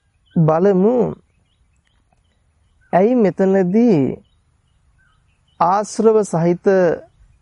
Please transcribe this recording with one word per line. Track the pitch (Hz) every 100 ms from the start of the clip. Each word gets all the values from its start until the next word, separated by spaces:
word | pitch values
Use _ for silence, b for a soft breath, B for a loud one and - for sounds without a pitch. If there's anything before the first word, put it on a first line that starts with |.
| _ _ _ -
බලමු, | 156 160 196 185 196 247 175 - _ _ _ _ _ _ _ _ _ _ _ _ _ _ _ _ _
ඇයි | 175 202
මෙතනදී | 254 196 160 190 190 180 202 240 175 131 - _ _ _ _ _ _ _ _ _ _ _ _ _ _
ආශ්‍රව | 170 196 208 - 220 220
සහිත | 196 165 170 175 - 190 175 - - _ _ _